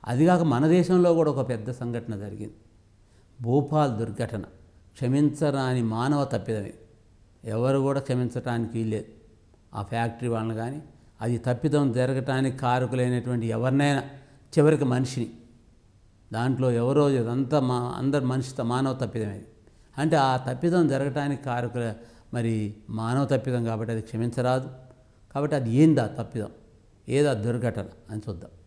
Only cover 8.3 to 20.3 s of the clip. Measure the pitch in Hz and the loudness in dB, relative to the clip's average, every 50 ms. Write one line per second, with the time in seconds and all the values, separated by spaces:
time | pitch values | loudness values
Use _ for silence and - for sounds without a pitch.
8.3 | - 127 - 123 120 120 117 104 117 113 113 110 110 107 - - - - - - | -4 -6 -6 -4 -2 -2 -4 -4 -4 -4 -2 -2 -2 -4 -6 -8 -18 -20 -20 -20
9.3 | - _ _ _ _ _ _ _ - 110 98 - 117 117 117 120 117 - 123 120 | -20 _ _ _ _ _ _ _ -10 -10 -8 -6 -4 -2 -2 -4 -4 -4 -4 -4
10.3 | 117 110 110 113 113 110 113 120 139 151 151 - - - - - _ _ 110 120 | -2 -2 -2 -4 -4 -4 -6 -6 -8 -10 -14 -16 -20 -20 -20 -20 _ _ -4 -2
11.3 | 120 113 - 127 120 113 - 151 135 147 143 135 110 127 127 127 135 131 127 135 | -2 -2 0 -2 -2 0 0 0 2 2 2 2 2 0 0 0 0 -2 -2 -2
12.3 | 131 131 131 131 127 131 131 123 123 127 127 110 127 127 123 123 123 123 - 127 | -2 0 0 -2 -2 -2 0 0 2 2 0 0 0 0 0 0 0 -2 -2 -2
13.3 | 120 117 113 113 110 113 120 131 135 139 143 143 143 139 - - - - - - | -2 -2 -2 -2 -2 0 0 2 2 4 4 4 2 0 -2 -6 -16 -20 -20 -20
14.3 | - - - _ - 160 147 156 156 143 143 127 123 127 131 127 - 127 117 - | -20 -20 -20 _ 4 6 6 6 6 4 2 2 2 0 0 -2 -2 -6 -6 -6
15.3 | - - - - - - _ - _ _ _ _ _ _ _ - _ _ _ - | -8 -18 -20 -20 -20 -20 _ -20 _ _ _ _ _ _ _ -20 _ _ _ -8
16.3 | - 110 120 131 131 117 131 127 120 117 120 127 139 147 147 143 135 127 117 113 | -4 -2 0 0 0 2 2 2 2 2 2 2 4 4 4 4 4 2 0 0
17.3 | 120 131 135 123 151 147 131 127 123 123 123 123 - - 127 135 139 143 131 127 | 0 -2 -2 0 0 0 2 2 0 -2 -2 -4 -4 -2 -2 0 0 2 0 0
18.3 | 127 131 131 131 - - 120 117 120 131 135 135 131 131 131 104 - 117 110 104 | 0 -2 -2 -4 -6 -4 -2 0 0 0 0 -2 -2 -2 -4 -4 -4 -4 -4 -4
19.3 | 98 101 - - - _ _ - _ _ _ _ _ - 147 160 165 151 135 131 | -6 -10 -14 -18 -20 _ _ -20 _ _ _ _ _ -2 0 2 4 4 4 4